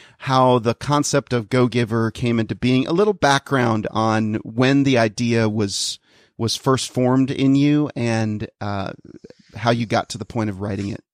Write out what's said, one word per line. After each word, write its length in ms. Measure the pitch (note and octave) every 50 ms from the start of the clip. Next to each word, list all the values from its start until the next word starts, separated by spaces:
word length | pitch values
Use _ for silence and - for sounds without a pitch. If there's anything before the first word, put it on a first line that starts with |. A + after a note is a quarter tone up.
| - - _ _
how 420 | - - C3 C3 B2+ B2+ B2 B2
the 140 | G#2+ A#2 A2+
concept 600 | - - - D3 D3 C#3+ - - C#3 B2+ - B2+
of 160 | A#2+ G#2+ G2
Go-Giver 640 | - B2+ B2+ B2 G#2 B2 A#2+ G#2 A2+ A#2 A2+ A2+
came 280 | - - B2 A#2+ A#2 A#2
into 160 | A2 - A2
being, 320 | F#2+ - B2 B2+ C3 C3 -
a 60 | E3
little 200 | E3+ G#3+ G#3+ G3+
background 760 | F3+ - C#3 C#3 C#3 - - C#3+ C3 B2 A#2+ A2+ G#2+ G#2+ -
on 440 | - G#2+ A2 A2+ A2 A2 A2 G#2+ G#2+
when 480 | A2 - - A2 A2+ C3 C3 C#3 C#3 C#3
the 140 | C#3 C3 A#2+
idea 520 | A2+ A2 G2+ - A#2+ A#2 A#2 A2+ A2+ A2
was, 500 | G#2+ A2 G#2+ G2 F#2+ - - - - - _ _ _ _ _ _ _ -
was 180 | A#2 A2 -
first 360 | - - C#3 C3 B2+ - -
formed 380 | - B2+ B2+ C3 C3 C3 C3+ B2+
in 240 | - - C3+ C3+ C3+
you 340 | C#3 C#3+ D3 D3 D3 D3+ C#3+ -
and, 520 | C#3 A#2+ A#2 A2+ A2 A2+ G#2+ G#2+ G#2+ A2+ - - -
uh, 320 | A2 G#2 G2+ G2 F#2+ - - - - - - - - - - _ _ _ -
how 160 | G2+ G#2+ A#2
you 140 | A#2+ A#2 A#2+
got 240 | G2 A#2 A2 F2+ -
to 80 | - G2
the 80 | G#2
point 240 | - - A#2 A2 G#2+
of 120 | G2 F#2
writing 280 | G2+ G#2 G2+ G2 G2 G2+
it 140 | G#2+ - - _